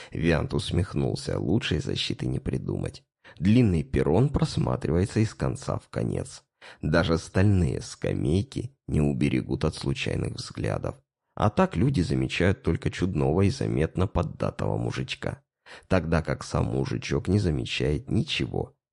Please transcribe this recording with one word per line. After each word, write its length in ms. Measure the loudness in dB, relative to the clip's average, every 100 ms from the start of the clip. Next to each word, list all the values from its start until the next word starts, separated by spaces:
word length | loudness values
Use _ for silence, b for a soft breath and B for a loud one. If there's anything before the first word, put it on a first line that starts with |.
| B
Виант 420 | -2 2 2 2
усмехнулся, 840 | -2 0 0 0 0 -2 -2 -4 -4
лучшей 400 | 0 0 0 -2
защиты 480 | -2 -4 -4 -4 -4
не 120 | -4
придумать. 640 | -4 -4 -4 -4 -4 -10 _ _ B B
Длинный 420 | 4 6 6 2
перрон 480 | 0 0 4 4 4
просматривается 880 | 2 0 0 0 0 0 0 2 2
из 140 | 0
конца 460 | 0 -4 -4 -4 -6
в 100 | -4
конец. 540 | -4 -2 -2 -6 -14 _ _ B B
Даже 340 | 0 2 4 0
стальные 640 | 0 4 6 6 2 0
скамейки 960 | -6 -6 -2 0 2 2 0 -4 -8 _ -4
не 140 | 2
уберегут 640 | 2 2 2 0 -2 -2 -2
от 80 |
случайных 600 | -2 -4 -2 -2 -2 -4
взглядов. 640 | -6 -10 -6 -4 -4 -6 -8 _ _ _
А 160 | 0 0
так 260 | 2 0 2
люди 260 | 2 2
замечают 600 | 0 0 0 2 2 2
только 300 | 0 0 -2
чудного 500 | -2 -2 0 2 4
и 80 | 2
заметно 560 | 2 -2 0 0 0 0
поддатого 720 | 0 -2 -2 -4 -2 -4 -2
мужичка. 640 | -2 -4 -8 -6 -8 -8 _ _ B B B
Тогда 340 | 0 2 0
как 220 | 0 -4
сам 220 | -2 -2 0
мужичок 640 | 0 -2 -4 -2 -2 2
не 120 | 2
замечает 720 | 2 0 -2 -2 0 0 0
ничего, 680 | -2 0 -2 -4 -4 -6 _ _